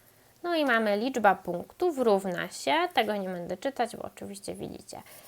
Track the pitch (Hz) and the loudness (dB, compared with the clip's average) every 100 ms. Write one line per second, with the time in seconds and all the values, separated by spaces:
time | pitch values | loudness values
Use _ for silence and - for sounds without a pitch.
0 | - _ - _ 349 339 285 226 220 202 | -20 _ -20 _ -2 0 2 4 4 2
1 | 247 254 214 185 - 175 190 - 359 277 | 0 4 4 4 0 -6 -8 -2 0 2
2 | 233 196 190 175 170 - - 294 359 359 | 4 4 2 -4 -6 -4 0 0 2 0
3 | 214 208 190 180 175 180 277 269 220 - | 0 0 -4 -6 -6 -6 -4 -2 -4 -4
4 | - - 202 202 - 190 - - - - | -12 -12 -12 -10 -10 -8 -10 -10 -14 -16
5 | - - | -16 -20